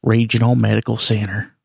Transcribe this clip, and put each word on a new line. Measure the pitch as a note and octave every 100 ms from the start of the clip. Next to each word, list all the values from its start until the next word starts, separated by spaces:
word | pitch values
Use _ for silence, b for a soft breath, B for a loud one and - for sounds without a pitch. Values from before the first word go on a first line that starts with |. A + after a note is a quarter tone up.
Regional | C3+ A2+ A#2 A#2 A#2
Medical | B2 A2 G#2+ A2 A2+
Center. | - A2 G#2 G2+ - _